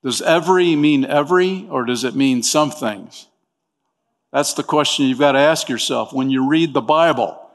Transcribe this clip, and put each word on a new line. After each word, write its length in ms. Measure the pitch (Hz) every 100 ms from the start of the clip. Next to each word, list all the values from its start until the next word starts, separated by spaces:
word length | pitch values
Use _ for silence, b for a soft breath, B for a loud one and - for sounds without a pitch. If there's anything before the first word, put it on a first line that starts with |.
Does 180 | 135 120
every 540 | - 165 170 185 180
mean 300 | 151 151 143
every, 600 | 135 147 175 185 185 190 185
or 160 | 139
does 180 | 120 123
it 120 | 123
mean 280 | 113 135 127
some 260 | 110 151 151
things? 580 | - 120 101 - - - _ _ _ _ _ _ _ _ _ _
That's 220 | 139 147
the 100 | -
question 420 | - 151 139 -
you've 140 | 135 127
got 120 | 143
to 80 | 135
ask 300 | 147 151 -
yourself 440 | 123 - 123 110
when 160 | 135 135
you 200 | 131 131
read 240 | 160 165
the 80 | 139
Bible. 600 | 113 156 165 127 98 - -